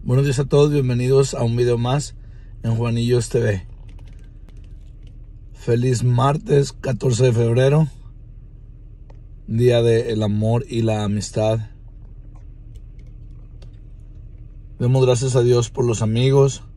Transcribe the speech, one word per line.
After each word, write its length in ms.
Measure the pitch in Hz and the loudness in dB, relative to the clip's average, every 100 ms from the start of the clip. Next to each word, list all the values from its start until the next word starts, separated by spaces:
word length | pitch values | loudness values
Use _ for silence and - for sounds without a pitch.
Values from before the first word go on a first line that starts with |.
Buenos 220 | - 127 143 | 0 0 2
días 140 | 127 | 0
a 60 | 135 | 2
todos, 260 | 143 147 | 4 4
bienvenidos 640 | 147 127 120 123 135 135 135 | 4 0 0 4 4 4 0
a 80 | |
un 120 | 117 117 | 0 2
video 220 | 120 117 | 2 2
más 380 | 120 143 143 - - - - - | 2 0 -2 -12 -18 -18 -18 -8
en 120 | 113 113 | -2 0
Juanillos 540 | 117 117 120 123 117 | 0 0 2 2 2
T 100 | 123 | 0
V. 280 | 110 95 - - - - - - - - - - - - - - - - - - - | 0 -2 -6 -18 -18 -18 -18 -20 -20 -20 -20 -20 -18 -18 -20 -20 -20 -20 -20 -20 -20
Feliz 500 | - - 117 127 120 | -10 0 2 2 2
martes, 680 | 123 120 135 147 - 143 139 | 2 2 2 0 2 2 2
catorce 520 | - 135 117 131 113 127 | -4 -6 -2 0 4 4
de 80 | |
febrero, 540 | 117 117 117 131 151 151 - - - - - - - - - - - - - - - - | 4 2 4 4 4 2 -2 -20 -20 -20 -20 -20 -20 -20 -20 -20 -20 -20 -20 -20 -18 -6
día 380 | 113 123 120 | 2 4 4
del 400 | 117 113 117 107 | 4 2 0 -2
amor 420 | 107 104 110 117 - | 0 0 0 0 -2
y 140 | 117 | -2
la 220 | 113 107 | 0 0
amistad. 560 | 104 104 98 - 107 110 110 - - - - - - - - - - - - - - - - - - - - - - - - - - - - - - - | -2 -4 -4 -2 0 0 -4 -14 -20 -20 -20 -20 -20 -20 -20 -20 -18 -18 -18 -20 -20 -18 -18 -20 -20 -20 -20 -20 -20 -20 -20 -20 -20 -18 -18 -18 -20 -4
Demos 260 | 123 131 127 | 0 4 4
gracias 300 | 120 135 127 | 2 2 2
a 80 | |
Dios 260 | 120 120 120 | 4 2 2
por 160 | - 123 | -2 -2
los 160 | 104 | 0
amigos 600 | 110 113 131 139 139 - - | 0 2 4 4 4 0 -14